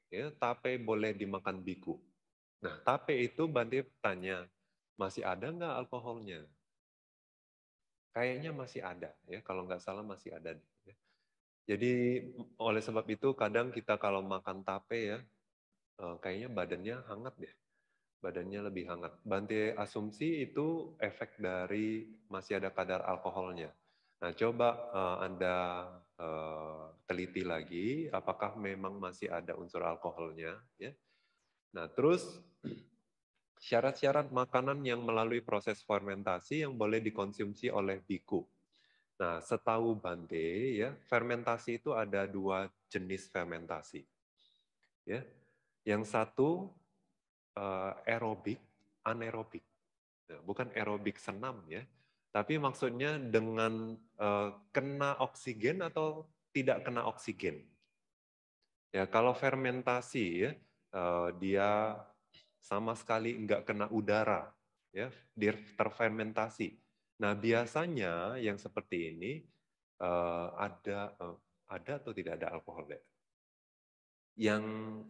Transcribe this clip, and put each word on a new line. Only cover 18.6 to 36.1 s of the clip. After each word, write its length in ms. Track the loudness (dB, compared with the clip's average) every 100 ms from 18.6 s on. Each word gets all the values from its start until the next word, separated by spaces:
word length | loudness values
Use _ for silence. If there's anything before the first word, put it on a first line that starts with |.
| -4
lebih 160 | -4 -4
hangat. 260 | -6 -8 -8 -2
Bante 480 | 0 2 2 2 0
asumsi 720 | -2 -4 -4 -2 0 0 0
itu 480 | 0 0 0 -4 -2
efek 400 | -2 -2 -8 -4
dari 640 | 0 0 0 2 2 0 -6 -16 -10
masih 320 | -6 -2 0
ada 80 | 0
kadar 300 | 0 0 0
alkoholnya. 680 | 0 -2 -2 -2 -4 -4 -8 -12 _ _ _ -6
Nah, 100 | -4 2
coba, 320 | 2 6 4 4 -2
eh, 240 | 0 2 2 -2
Anda, 300 | 0 2 2 0 -2 -6 -12 _ -8
eh, 640 | -6 -4 -4 -6 -6 -8 -12 -10 -6
teliti 340 | -4 -4 -4
lagi 640 | -2 -2 -4 -2 -2 -2 -2
apakah 420 | -2 -2 -2 -4 -4
memang 460 | -6 -4 -6 -6
masih 260 | -8 -6 -4
ada 240 | -4 -4 -6
unsur 240 | -6 -2
alkoholnya, 720 | -2 -2 -4 -6 -8 -6 -8 -10 -14 -14
ya. 140 | -14 -14 _ _ _ _ _ _ _ -8
Nah, 140 | -4
terus 480 | 4 6 6 2 -12 -18 _
<clears throat> 320 | -10 -10 -14 _ _ _ _ _ _ -16
syarat-syarat 640 | 2 4 4 4 4 4 2 2
makanan 480 | 2 2 2 0
yang 160 | 0 0 2
melalui 320 | 4 4 2
proses 400 | 2 0 0 -2 0
fermentasi 800 | 0 0